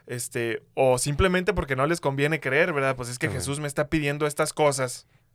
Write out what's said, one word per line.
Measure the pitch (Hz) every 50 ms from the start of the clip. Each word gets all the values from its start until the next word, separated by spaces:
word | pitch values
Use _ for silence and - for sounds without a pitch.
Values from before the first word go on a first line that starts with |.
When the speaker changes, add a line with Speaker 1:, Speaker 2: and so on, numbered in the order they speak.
| _
Speaker 1:
este, | - 127 123 - - - 123 117 117 113 - - _ _
o | - 135 131 127 123
simplemente | - 143 143 139 190 185 180 185 180 190 190
porque | 180 160 135 139
no | 127 131
les | 160 170 165
conviene | - 143 135 139 143 147 160 147
creer, | - 135 131 147 175 180
¿verdad? | 160 143 135 135 131
Pues | 123 123 117
es | 123 123
que | - 113
Speaker 2:
Ujú. | 98
Speaker 1:
Jesús | 131 - 135 139 147
me | 151 143
está | - - 147 -
pidiendo | - 156 143 143 143 147 151
estas | 147 - - 156 147 -
cosas | - 151 147 135 131 131 123 - - - _ _ _ _ _ _